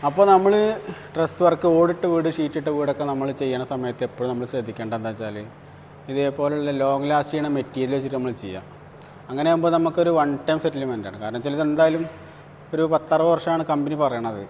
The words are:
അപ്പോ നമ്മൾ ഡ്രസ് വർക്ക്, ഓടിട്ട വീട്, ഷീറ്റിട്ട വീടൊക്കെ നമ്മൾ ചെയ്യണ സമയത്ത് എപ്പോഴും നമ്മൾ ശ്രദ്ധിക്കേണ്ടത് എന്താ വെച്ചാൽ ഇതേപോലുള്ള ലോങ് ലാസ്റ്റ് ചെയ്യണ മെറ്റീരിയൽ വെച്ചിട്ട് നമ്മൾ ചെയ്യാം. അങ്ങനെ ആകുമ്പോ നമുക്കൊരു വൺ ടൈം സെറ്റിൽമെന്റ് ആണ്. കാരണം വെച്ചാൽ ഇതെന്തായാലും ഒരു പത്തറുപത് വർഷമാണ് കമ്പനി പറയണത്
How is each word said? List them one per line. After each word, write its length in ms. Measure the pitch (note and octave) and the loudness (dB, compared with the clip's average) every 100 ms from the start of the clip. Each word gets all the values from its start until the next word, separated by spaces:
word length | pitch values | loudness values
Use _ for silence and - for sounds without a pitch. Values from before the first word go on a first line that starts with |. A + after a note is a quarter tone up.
| C#3+ | -2
അപ്പോ 140 | D3+ G3+ | 4 6
നമ്മൾ 240 | F#3+ G3 G#3 G#3+ A3 - F3 - - | 8 6 4 2 -2 -8 -14 -10 -2
ഡ്രസ് 260 | D#3+ - | -2 4
വർക്ക്, 240 | F3+ E3 F3 E3 | 4 4 4 4
ഓടിട്ട 260 | E3+ F3 F3+ | 4 2 0
വീട്, 160 | E3 E3 D#3 | 2 0 0
ഷീറ്റിട്ട 320 | D3 D#3 D3+ D3 | -2 -2 -2 -2
വീടൊക്കെ 260 | C#3+ C#3+ D3 | 0 -2 -2
നമ്മൾ 160 | C3+ C3+ C3 | -2 -2 -2
ചെയ്യണ 220 | C3+ B2+ B2+ | -2 -2 -4
സമയത്ത് 300 | C3 B2+ A#2+ B2 | -4 -4 -4 -6
എപ്പോഴും 220 | - B2 | -4 -4
നമ്മൾ 160 | B2 A#2+ | -4 -4
ശ്രദ്ധിക്കേണ്ടത് 440 | C3+ A2+ A2 A2+ A2+ | -4 -6 -8 -6 -4
എന്താ 120 | A2+ | -6
വെച്ചാൽ 240 | G#2+ G#2+ G#2 G#2+ - - - - - - | -8 -8 -10 -12 -16 -20 -20 -20 -20 -8
ഇതേപോലുള്ള 600 | C3+ C#3 C#3 C#3+ D3 C#3+ C#3 | -2 -2 0 -2 -2 -2 0
ലോങ് 260 | C3+ C#3 C#3+ | 0 0 2
ലാസ്റ്റ് 220 | D3 C#3+ | 0 0
ചെയ്യണ 160 | D#3 D3 C#3+ | -2 -2 -2
മെറ്റീരിയൽ 360 | C3 - C3 C#3 | -4 -4 -2 -2
വെച്ചിട്ട് 200 | C3 C3 | -2 -4
നമ്മൾ 160 | B2+ A#2 | -4 -6
ചെയ്യാം. 220 | G2 F#2 - - - - - - - | -8 -10 -12 -20 -20 -20 -20 -20 -10
അങ്ങനെ 200 | C3+ D#3 | -2 2
ആകുമ്പോ 180 | E3 E3+ E3 | 2 4 2
നമുക്കൊരു 360 | E3 D#3+ E3+ E3 | 0 2 2 4
വൺ 140 | C#3+ C#3 - | 2 0 -2
ടൈം 120 | D#3 | 0
സെറ്റിൽമെന്റ് 440 | E3 C#3 C3+ A#2+ G2 | 0 -2 -4 -4 -8
ആണ്. 80 | G2+ | -8
കാരണം 160 | G#2+ A#2+ | -8 -6
വെച്ചാൽ 160 | C3+ C#3+ | -4 -2
ഇതെന്തായാലും 440 | D3+ D3+ D#3+ D#3+ E3 - - - - - - | 0 4 4 4 -4 -10 -20 -20 -20 -20 -8
ഒരു 100 | D#3 D#3+ | -2 2
പത്തറുപത് 380 | D#3 D#3 D#3+ D#3+ | 2 2 2 4
വർഷമാണ് 300 | E3 - E3 D#3 | 2 2 -2 0
കമ്പനി 240 | D3 C#3 D3+ | 0 0 0
പറയണത് 380 | C#3+ A#2+ A#2 G#2+ | 0 0 -4 -6